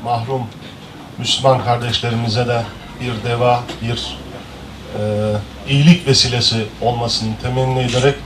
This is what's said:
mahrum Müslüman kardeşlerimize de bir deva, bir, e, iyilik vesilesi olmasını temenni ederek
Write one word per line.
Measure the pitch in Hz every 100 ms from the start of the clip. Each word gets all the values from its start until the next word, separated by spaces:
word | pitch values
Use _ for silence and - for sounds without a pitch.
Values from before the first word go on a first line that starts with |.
mahrum | 117 117 113 135 113 - - - - - - -
Müslüman | 123 - 131 120
kardeşlerimize | 110 120 120 110 120 113 117 110 120
de | 117 98 - - -
bir | 127 110 120
deva, | 120 123 120 120 -
bir, | 113 120 - - - - - - - - - 101
e, | 107 104 107 107 - - -
iyilik | 139 151 175 139
vesilesi | 131 127 120 - 113 104 -
olmasını | 113 117 120 - 110 110
temenni | 123 127 131 131
ederek | 123 123 139 139